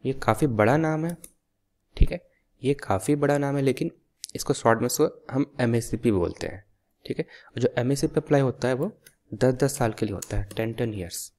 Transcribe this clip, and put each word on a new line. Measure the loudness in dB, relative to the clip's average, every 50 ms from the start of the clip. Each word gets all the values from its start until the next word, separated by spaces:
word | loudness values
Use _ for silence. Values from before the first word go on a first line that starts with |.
| -4
ये | -4 -6
काफ़ी | -2 0 0 0 2 2 0
बड़ा | 2 4 4 4 4 2
नाम | 2 0 -2 -2 -4
है, | -6 -6 -10 -16 -20 _ _ _ _ _ _ _ _ _ _ _ _ _ 4
ठीक | 4 4
है, | 4 -4 _ _ _ _ _ _ _ _
ये | -2 -2 -2
काफ़ी | -2 -2 -2 -2 -2 2 0 0
बड़ा | 2 2 2 2 2
नाम | 0 0 0
है, | 0
लेकिन | 2 0 0 0 -2 -6 -6 _ _ _ _ _ -16 -12 -10
इसको | -10 -2 -2 -2
शॉर्ट | 2 4 4 4 4
में | 2
इसको | -2 2 2 0 0 0 -8 _ -4
हम | -2 -2 -2 -2 _ -2
एमएससीपी | 0 2 2 0 0 -2 -6 0 0 2
बोलते | 2 2 0 0 -4 -6 -8 -8
हैं, | -8 -12 -18 _ _ _ _ _ _ _ _
ठीक | -10 -6 -6
है। | -6
और | _ -10 -20 -20 -14 _ -2
जो | -2 0 0 0
एमएससीपी | 0 0 0 0 0 0 0 -2
अप्लाई | 0 2 2 2
होता | 2 2 -2 -2 -2 -2
है | -2
वो | 0 -2 -6 -8 _ _ -20 _ _ _ _ -2
दस | 2 2 2 4
दस | 2 0 0 0 0
साल | -2 -2 0
के | -2 -4
लिए | -6 -4
होता | -8 -8 -4 -4 -4
है, | -4 -4 -4
टेन | -6 -6 -6 -4
टेन | -4 -4 -4 -4
ईयर्स | -6 -10 -10 -10 -12 -14 -14 _